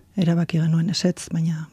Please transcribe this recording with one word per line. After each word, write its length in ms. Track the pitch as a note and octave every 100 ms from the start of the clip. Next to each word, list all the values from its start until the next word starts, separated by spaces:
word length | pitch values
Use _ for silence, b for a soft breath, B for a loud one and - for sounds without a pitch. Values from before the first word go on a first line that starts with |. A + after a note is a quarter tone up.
| b -
erabaki 440 | E3 E3+ E3+ D#3+
genuen 300 | D#3+ E3 E3+
ezetz, 360 | E3 F3+ - -
baina 360 | E3 E3 D#3+ D#3+